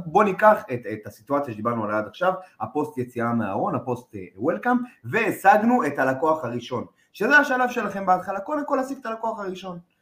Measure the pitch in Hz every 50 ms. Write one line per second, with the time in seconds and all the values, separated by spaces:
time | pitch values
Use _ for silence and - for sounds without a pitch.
0 | 175 160 151 202 214 202 185 - 214 214 214 208 - - 131 120 - 101 107 107
1 | - 110 - - - - 139 143 143 131 110 104 107 117 120 117 107 104 107 107
2 | 107 104 - - 180 185 190 180 - - _ _ 110 110 - 147 147 - - 127
3 | 120 - - 117 117 117 120 117 107 98 95 113 156 202 165 123 - 127 123 120
4 | - _ - 101 92 87 _ 95 110 156 196 208 - 240 247 247 247 - - _
5 | _ 117 139 220 226 190 - - - - 262 214 226 233 247 247 - 143 139 147
6 | 135 131 131 131 - 156 156 - - 117 123 120 - - 127 113 98 - _ _
7 | _ _ _ - 190 240 285 294 285 269 262 247 254 240 - 240 214 196 - 196
8 | 196 185 185 175 - 196 196 196 - - 302 294 285 - 285 262 262 262 277 -
9 | - 226 226 226 233 226 220 202 202 190 185 185 190 190 175 175 - _ _ _